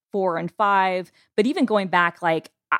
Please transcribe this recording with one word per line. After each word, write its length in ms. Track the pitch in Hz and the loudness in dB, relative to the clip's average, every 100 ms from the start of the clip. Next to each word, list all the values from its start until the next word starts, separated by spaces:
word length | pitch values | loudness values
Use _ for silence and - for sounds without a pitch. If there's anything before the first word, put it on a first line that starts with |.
| _ | _
four 240 | 202 190 165 | -4 -2 -2
and 120 | 170 | -6
five. 600 | - 202 196 185 185 175 _ _ - | -2 0 2 2 -2 -8 _ _ -2
But 100 | 214 | 0
even 200 | 349 262 | 0 0
going 220 | 214 185 | 0 2
back, 340 | 180 175 - | 2 0 0
like, 300 | 170 160 - _ _ | -2 -2 -4 _ _
I, 60 | - | -4